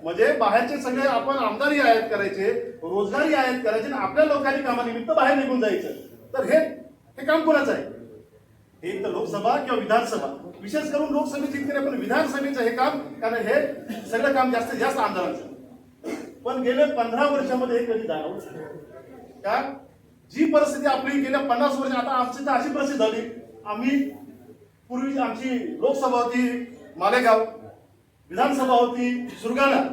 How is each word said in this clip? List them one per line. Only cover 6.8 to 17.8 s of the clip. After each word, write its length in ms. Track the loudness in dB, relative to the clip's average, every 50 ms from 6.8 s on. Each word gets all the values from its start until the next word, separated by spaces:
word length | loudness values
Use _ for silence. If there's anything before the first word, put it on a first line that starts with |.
| -16 -20 -20 _ _ -20 _ -10
हे 60 | -2
काम 200 | 0 2 2 4
कुणाचं 280 | 4 4 4 4 2 -2
आहे? 100 | -4 -4 -8 -12 -14 -16 -18 -20 -20 -20 _ _ -20 _ _ _ _ _ _ _ _ -10
हे 200 | -8 -6 -4 -4
तर 60 | -4
लोकसभा 480 | -4 -4 -4 -4 -4 -2 0 2 2 2
किंवा 220 | 0 0 -2 -2
विधानसभा, 720 | 0 2 2 2 2 0 -4 -4 -6 -6 -8 -10 -14 -16 -18 -14
विशेष 300 | -14 -6 -6 -4 -4 -2
करून 180 | -2 -2 0 0
लोकसभेची 480 | 0 -2 -2 -2 -4 -6 -6 -4 -4 -4
इतकी 140 | -6 -4 -2
नाही, 120 | -2 -2
पण 120 | -2 -2 -4
विधानसभेचं 640 | -2 0 2 2 2 0 -2 -4 -4 -4 -2 0
हे 80 | 0 0
काम, 300 | 2 2 0 0 0 -2
कारण 460 | -8 -10 -10 -4 -4 -2 -2 -2 0 2
हे 60 | 2 2 2 0 -4 -8 -10 -10 -12 -10 -8 -4
सगळं 220 | -2 0 2 2 4
काम 180 | 4 2 2
जास्तीत 280 | 2 0 -2 -2 -4 -2
जास्त 180 | -2 0 0 0
आमदारांचं. 440 | 0 0 0 -2 -2 -2 -4 -6 -10 -14 -16 -18 -18 -20 -20 -20 -20 -20 _ _ -10 -8 -8 -8 -10 -14 -18 -10
पण 200 | -6 -6 -4 0
गेल्या 260 | 0 0 4 4 4 2
पंधरा 400 | 4 0 -2 0 0 2 2 2 2
वर्षामध्ये 440 | 0 0 0 -2 -2 0 0 0
हे 80 | 0